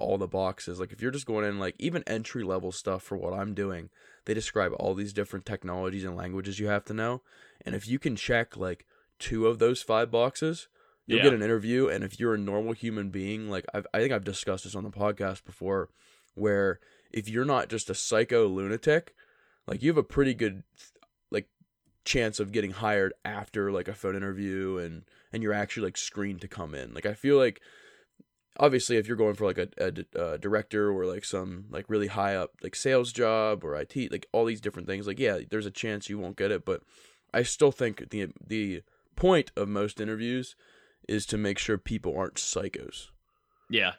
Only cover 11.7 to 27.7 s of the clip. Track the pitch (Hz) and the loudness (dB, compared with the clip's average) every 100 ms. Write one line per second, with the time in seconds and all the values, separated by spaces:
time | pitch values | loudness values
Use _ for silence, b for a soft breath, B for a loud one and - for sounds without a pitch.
11.7 | 123 131 95 101 - 117 107 101 101 113 | 2 2 0 -4 -2 0 0 0 -2 -2
12.7 | 113 117 107 98 95 98 110 107 95 - | -4 -4 -4 -4 -4 -4 -6 -4 -6 -4
13.7 | 104 - 107 127 117 98 95 - 95 - | -6 -2 0 2 0 -2 -4 -4 -4 -6
14.7 | 101 104 98 101 104 98 95 - - 92 | -8 -8 -2 -2 0 -4 -6 -12 -8 -2
15.7 | 98 87 b b b b - 104 101 98 | -2 -4 b b b b -2 2 4 2
16.7 | 87 b b b - 107 113 135 131 - | 0 b b b -8 -4 -2 2 0 0
17.7 | 110 - - - 110 120 120 107 95 98 | -4 -4 -6 0 2 4 4 4 2 -2
18.7 | 113 156 156 - _ b b b b - | 0 2 2 0 _ b b b b -8
19.7 | 101 139 156 - - 135 117 110 95 - | 0 2 2 2 2 2 2 -2 -2 -12
20.7 | _ - _ _ _ _ 104 - _ _ | _ -20 _ _ _ _ -4 -4 _ _
21.7 | _ _ _ - 135 113 107 101 107 101 | _ _ _ -2 0 2 0 0 0 0
22.7 | 95 110 104 95 - - 101 104 107 101 | 0 2 4 2 0 -8 -8 -6 -2 0
23.7 | 98 92 98 98 98 98 95 98 95 95 | 0 -4 -4 -4 -2 -4 -4 -4 -2 -2
24.7 | 92 85 82 - b b 113 110 104 101 | -2 -6 -10 -16 b b -4 0 0 -2
25.7 | - 95 - - - 101 90 90 - 82 | -2 -4 -4 -6 -4 -4 -4 -10 -10 -8
26.7 | 71 62 60 104 104 139 139 127 - b | -8 -8 -4 -4 0 4 6 6 2 b